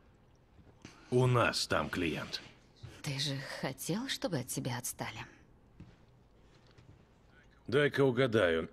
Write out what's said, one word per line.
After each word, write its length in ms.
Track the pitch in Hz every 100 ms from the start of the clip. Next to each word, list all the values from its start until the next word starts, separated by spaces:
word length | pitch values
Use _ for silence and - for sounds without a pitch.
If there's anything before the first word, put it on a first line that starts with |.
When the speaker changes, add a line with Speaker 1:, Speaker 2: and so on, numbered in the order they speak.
| - _ _ _ _ - - - - - -
Speaker 1:
У 160 | 127 127
нас 400 | 123 92 - -
там 220 | 87 76
клиент. 520 | 90 85 73 78 - - - _ _ - -
Speaker 2:
Ты 180 | 147 139
же 160 | 143 135 139 -
хотел, 480 | 143 - - 196 269
чтобы 300 | - 269 143
от 80 | 120
тебя 300 | - 131 120
отстали? 480 | - - 120 - - - - - _ - - - - _ _ _ - - _ - - - - _ _ - - - -
Speaker 1:
Дай-ка 340 | 131 143 135
угадаю. 680 | 139 120 131 110 90 82 85